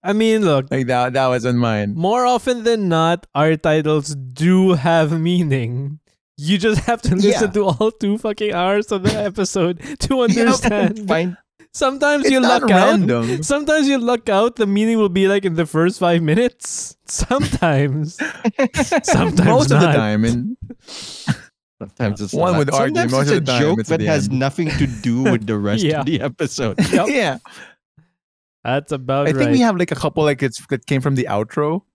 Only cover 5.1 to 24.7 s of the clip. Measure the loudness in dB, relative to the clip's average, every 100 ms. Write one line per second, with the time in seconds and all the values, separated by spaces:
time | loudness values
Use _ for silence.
5.1 | 0 0 0 0 -2 -2 -6 -8 -12 _
6.1 | _ _ -10 -2 0 2 0 0 -2 0
7.1 | 2 4 2 0 0 0 0 -2 -2 -2
8.1 | -2 -4 -4 -4 -2 0 0 -2 -2 -2
9.1 | -2 -4 -4 -4 -2 -2 -4 -12 -10 -4
10.1 | 0 2 2 2 2 0 0 -2 -4 -2
11.1 | -2 -2 -6 _ _ _ -2 -2 0 0
12.1 | 2 2 2 4 2 4 4 6 4 2
13.1 | 0 -2 -4 -2 -2 0 0 2 0 0
14.1 | -2 0 0 0 0 0 2 2 2 2
15.1 | 2 2 2 0 -2 -2 2 0 2 0
16.1 | 2 2 2 0 _ -12 -12 -12 -16 -12
17.1 | -6 -2 -2 -2 0 0 2 0 -2 -6
18.1 | -6 -10 -4 -4 -2 -2 -2 -2 -2 2
19.1 | 0 2 2 4 4 4 4 4 2 2
20.1 | 0 0 0 -4 -8 -14 -18 -18 -16 -16
21.1 | -12 -6 -6 -8 _ _ _ -18 -4 -4
22.1 | -2 -4 -2 0 2 0 0 0 0 0
23.1 | 0 2 0 0 0 2 0 -2 -2 0
24.1 | 0 0 -2 -2 -2 -4